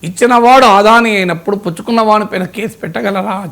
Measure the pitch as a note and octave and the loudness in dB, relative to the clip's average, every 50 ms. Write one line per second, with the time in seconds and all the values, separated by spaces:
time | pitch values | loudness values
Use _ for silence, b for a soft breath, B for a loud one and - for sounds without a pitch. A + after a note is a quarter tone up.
0 | - F3+ F#3 - B3 A#3+ B3 A#3 A#3 A#3+ B3+ C4+ C4+ A#3 G3 G3 G#3 G#3+ A3+ A#3 | -10 -12 -6 -2 0 2 2 4 4 6 6 6 6 6 4 4 4 4 4 4
1 | A#3 A3+ G#3+ G3+ F#3+ F3+ E3+ E3 - - G3+ G3 G3+ F#3+ E3 E3 G#3 - A#3 A3+ | 2 2 0 -2 -2 -2 -4 -6 -4 -6 -6 -4 -6 -8 -10 -10 -8 -4 -2 -2
2 | A3 G#3+ G#3+ G#3+ G#3 G3+ - F#3+ F#3 F3+ - A#3 G#3+ A3 - - - G3 E3 A3 | 0 2 0 0 0 -4 -6 -8 -8 -8 -8 -10 -10 -10 -10 -10 -12 -10 -8 -6
3 | A#3+ G3+ G3+ G3 F#3 G#3 G3 F#3+ G3+ E3+ | -6 -4 -4 -4 -6 -6 -8 -8 -10 -12